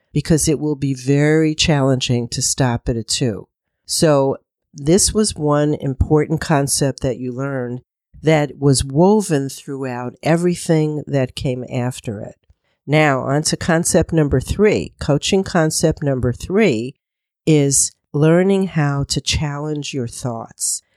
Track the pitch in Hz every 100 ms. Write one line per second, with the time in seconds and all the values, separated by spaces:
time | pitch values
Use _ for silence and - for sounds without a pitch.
0 | _ 151 - 160 160 135 151 143 139 131
1 | 123 143 147 156 156 156 - 143 135 131
2 | - 120 120 - 123 - 131 117 - 117
3 | 107 - 127 95 - _ _ _ - -
4 | 165 143 135 - _ _ _ 156 143 180
5 | - 208 214 - 147 147 147 151 139 131
6 | - 151 151 156 - 151 139 - 139 -
7 | 135 120 127 123 139 135 123 123 - _
8 | _ - 147 156 147 - 139 131 139 135
9 | 185 214 190 147 135 - - 139 135 123
10 | 123 - - 165 175 175 - 160 151 151
11 | - 139 127 - 143 127 123 127 123 -
12 | - 104 110 - _ _ _ _ - 151
13 | 156 135 123 139 156 160 - 165 170 170
14 | 160 165 147 139 - - 208 123 - -
15 | - 143 - 190 190 180 156 - 165 151
16 | 143 131 123 120 - 185 214 110 123 -
17 | _ _ _ _ - 156 139 135 - -
18 | _ 147 156 170 185 196 190 156 143 139
19 | 139 156 - - 147 143 151 151 139 139
20 | 117 - 127 113 113 - - - -